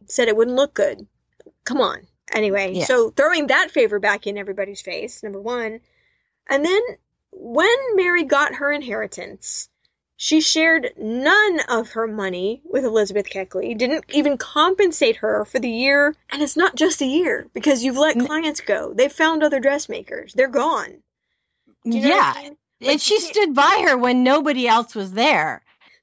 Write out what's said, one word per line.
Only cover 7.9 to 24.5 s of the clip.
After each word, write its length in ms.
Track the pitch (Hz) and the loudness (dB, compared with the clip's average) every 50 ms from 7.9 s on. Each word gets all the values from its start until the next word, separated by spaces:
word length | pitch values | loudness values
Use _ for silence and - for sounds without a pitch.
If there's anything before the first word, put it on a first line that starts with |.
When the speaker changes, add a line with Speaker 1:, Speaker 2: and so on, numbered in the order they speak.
| 427 | 0
Speaker 1:
Mary 280 | 381 359 359 349 349 311 | 0 2 2 0 0 0
got 300 | 262 294 277 294 - 254 | 0 2 2 2 0 -2
her 180 | 240 285 285 | -4 -4 -4
inheritance, 960 | 294 294 269 247 202 220 220 196 - 180 - - - 190 - - - - - - _ _ _ _ _ _ _ _ _ | -4 -4 -6 -8 -8 -8 -8 -8 -10 -14 -16 -16 -16 -16 -14 -12 -12 -12 -12 -14 _ _ _ _ _ _ _ _ _
she 240 | - - - 311 311 | -8 -2 0 2 2
shared 520 | 311 - - 320 320 330 320 320 240 - - | 2 2 2 2 4 4 2 2 0 -4 -8
none 640 | - 220 214 233 247 269 311 381 415 427 415 349 302 - - | -8 -8 -6 -4 0 2 4 4 4 4 2 0 0 -2 -2
of 220 | 247 226 233 - | -2 -2 -2 -4
her 160 | - 226 226 | -4 -4 -4
money 560 | 220 214 214 196 190 180 180 185 202 240 - - | -4 -4 -6 -6 -6 -4 -4 -4 -4 -4 -6 -6
with 200 | 339 - 269 262 | -4 -2 -2 0
Elizabeth 440 | 226 220 220 208 196 226 208 196 - | 0 2 0 0 0 -2 -4 -4 -4
Keckley, 480 | - 190 190 185 - 185 - 226 233 | -6 -10 -8 -6 -6 -6 -6 -4 -4
didn't 280 | 214 247 247 311 311 - - | -2 -2 -2 -2 -4 -4 -2
even 300 | - 294 277 294 277 233 | 0 0 2 2 0 -2
compensate 800 | - - - 294 311 359 381 392 415 349 311 - 294 226 220 | -6 -4 0 2 2 2 4 2 2 2 2 2 2 2 2
her 280 | - - 214 214 208 208 | 0 -2 -2 -2 -2 -2
for 140 | - - 254 | -4 -4 -4
the 100 | 214 240 | -4 -4
year. 460 | 226 233 254 277 277 285 285 302 311 _ _ - | -2 0 2 4 4 4 4 2 0 _ _ -10
And 100 | - 285 | -6 -4
it's 160 | 294 269 - | -4 -2 0
not 200 | 302 359 370 - | 0 0 0 2
just 260 | - 302 359 - - | 2 0 0 2 0
a 40 | 277 | -2
year, 420 | 254 269 330 359 277 - - - - | 0 0 0 0 0 -2 -4 -6 -10
because 300 | - 226 - 302 269 233 240 | -10 -2 0 2 2 2 0
you've 140 | 269 247 269 | -2 0 2
let 180 | 302 311 - | 2 2 2
Speaker 2:
N- 80 | 233 254 | 0 0
Speaker 1:
clients 380 | 285 302 311 330 302 294 - | -2 -2 -4 -4 -4 -6 -6
go. 320 | - - 202 156 - - - | -4 -2 -2 -2 -4 -4 0
They've 180 | 202 262 285 | 0 0 0
found 300 | - - 320 320 330 302 | 2 2 0 2 2 2
other 180 | 302 294 277 269 | 2 2 2 0
dressmakers. 720 | 233 277 277 302 - - 202 - - - - - - - | 0 0 0 0 -4 -8 -10 -10 -10 -12 -14 -14 -14 -4
They're 160 | - - 269 262 | 0 0 0 2
gone. 540 | 240 285 262 320 311 220 160 - - - _ _ _ _ _ _ _ _ _ _ _ _ _ _ _ _ - | 0 0 0 0 -2 -2 -6 -8 -14 -20 _ _ _ _ _ _ _ _ _ _ _ _ _ _ _ _ -6
Do 140 | 233 233 220 | -4 -2 0
you 100 | 220 277 | 2 2
know 80 | 359 | 4
what 60 | 403 - | 4 2
I 140 | - - - | 2 0 -4
Speaker 2:
Yeah. 40 | 285 | -10
Speaker 1:
mean? 120 | 294 302 _ _ _ _ - | -18 -20 _ _ _ _ -6
Speaker 2:
And 80 | 233 262 | -2 0
Speaker 1:
Like, 120 | 294 294 | 0 0
Speaker 2:
she 140 | - - 415 | 2 2 0
Speaker 1:
you 60 | 440 | 0
can't 140 | 349 320 - | 0 0 0
Speaker 2:
stood 200 | 415 415 320 262 | 0 0 2 4
by 300 | 277 285 330 392 - - | 4 4 4 4 4 4
her 120 | 330 269 254 | 2 2 2
when 240 | 240 247 247 254 | 2 2 2 4
nobody 440 | 247 262 277 311 285 302 | 4 4 4 2 2 0